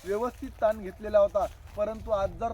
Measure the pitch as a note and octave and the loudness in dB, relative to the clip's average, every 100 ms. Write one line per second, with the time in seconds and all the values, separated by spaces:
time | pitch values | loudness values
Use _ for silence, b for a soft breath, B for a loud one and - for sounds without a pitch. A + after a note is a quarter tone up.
0 | F3+ G#3 B3 - B3+ - A3 A3 F#3+ - | -4 0 -2 -4 -10 0 0 0 -4 -10
1 | G#3+ G#3 G3+ G3+ F3 - - - G#3 A3 | 2 6 6 4 0 -4 -12 -4 -2 -4
2 | A3+ G#3 G3 F3 A3+ | -2 0 0 -2 -6